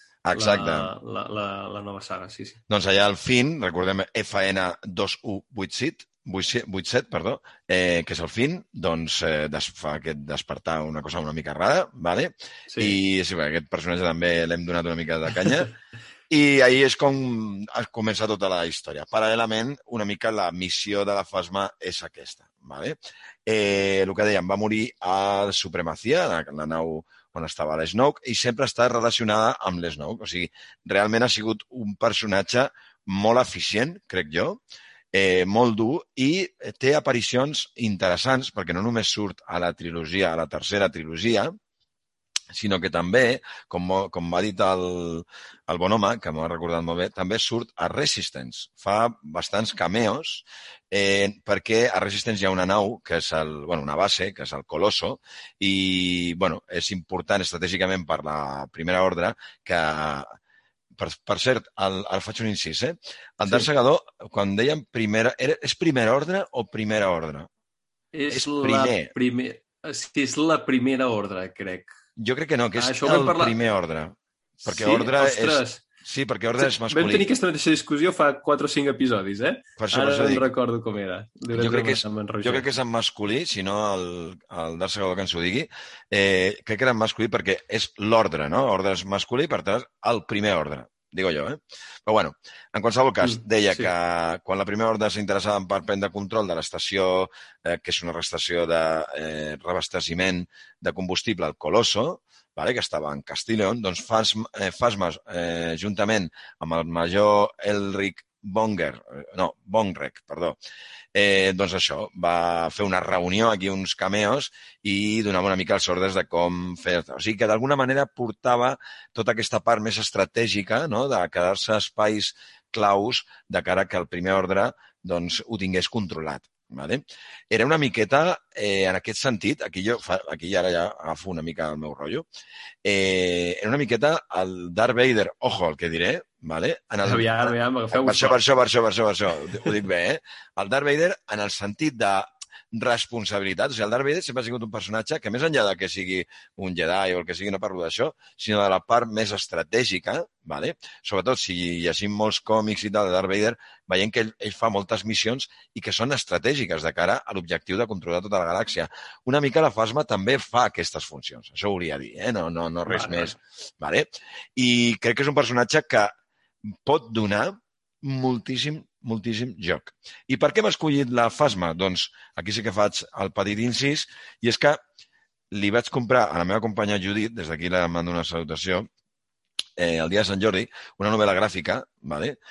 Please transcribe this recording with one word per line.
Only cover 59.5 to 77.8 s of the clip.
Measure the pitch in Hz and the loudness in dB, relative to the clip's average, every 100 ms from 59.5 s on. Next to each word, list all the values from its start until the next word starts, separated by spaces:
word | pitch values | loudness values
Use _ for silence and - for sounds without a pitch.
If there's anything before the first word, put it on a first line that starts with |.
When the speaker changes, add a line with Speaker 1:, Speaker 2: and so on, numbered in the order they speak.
| - | -20
Speaker 1:
que... | - 87 78 78 76 71 55 53 _ _ _ _ _ - | -4 0 0 -2 -4 -6 -10 -18 _ _ _ _ _ -10
Per, | 85 - | -8 -8
per | - - | -4 0
cert, | - 120 - - | 2 0 -2 -4
el, | 98 95 101 | -2 -2 -4
el | 95 101 | -4 -4
faig | - | -4
un | 113 | -4
incís, | 98 - 80 | -2 -4 -4
eh? | 123 175 - - - - | -4 -6 -12 -18 -20 -4
El | 202 | 2
Speaker 2:
Sí. | |
Speaker 1:
Dark | 120 | 2
Segador, | - 143 123 165 - _ - | 4 4 6 4 0 _ -8
quan | - 101 98 | -2 0 2
dèiem | 127 156 117 | 0 0 -4
primera... | 120 107 107 117 - | -2 0 2 2 2
Era, | 131 151 | 0 0
és | 143 - | -2 0
Primera | 165 131 110 131 | 2 4 4 4
Ordre | 151 190 185 | 2 -2 -2
o | 131 107 | -6 -6
Primera | 113 107 107 98 | -4 0 2 2
Ordre? | 85 80 71 - _ _ _ _ _ _ | 2 -2 -8 -14 _ _ _ _ _ _
Speaker 2:
És | 156 143 131 | -6 -4 -2
Speaker 1:
És | 147 | -4
Speaker 2:
la | 147 | -2
Speaker 1:
primer. | 135 135 135 104 73 | 0 2 2 0 -2
Speaker 2:
primer-, | - 127 123 127 - _ _ 160 | -2 0 0 -4 -10 _ _ -12
sí, | 139 - - | -10 -6 -2
és | 131 151 | -2 0
la | 156 156 - | 2 2 2
Primera | 131 127 131 131 | 2 2 2 0
Ordre, | 107 101 95 92 | -2 -4 -6 -8
crec. | - 95 90 - - _ - | -10 -10 -10 -14 -20 _ -8
Speaker 1:
Jo | 110 127 | -2 -2
crec | 151 | 0
que | 147 | 0
no, | 120 | 0
que | 117 | 0
Speaker 2:
Ah, | 123 | -2
Speaker 1:
és | 123 | 0
Speaker 2:
això | 139 | 4
ho | |
vam | 127 | 4
Speaker 1:
el | 135 | 4
Speaker 2:
parlar. | - 123 | 2 2
Speaker 1:
Primer | 113 117 101 | 2 2 2
Ordre. | 82 80 78 - _ _ _ _ - | 0 -4 -8 -12 _ _ _ _ -8
Perquè | 104 110 | -2 2
Speaker 2:
Sí? | |
Speaker 1:
Ordre | - 113 139 139 | 4 4 4 4
és | 123 | 4
Speaker 2:
Ostres! | 117 147 113 - _ _ - | 2 2 0 -6 _ _ -8
Speaker 1:
Sí, | - | -4
perquè | 131 110 113 | -4 -2 0
Ordre | 117 135 | 2 2
és | 113 | 2
Speaker 2:
Vam | 113 | 0
Speaker 1:
masculí. | 151 170 | 2 4
Speaker 2:
tenir | 208 196 | 4 4
aquesta | - 185 | 2 2
mateixa | 151 - | 2 2
discussió | 151 | 2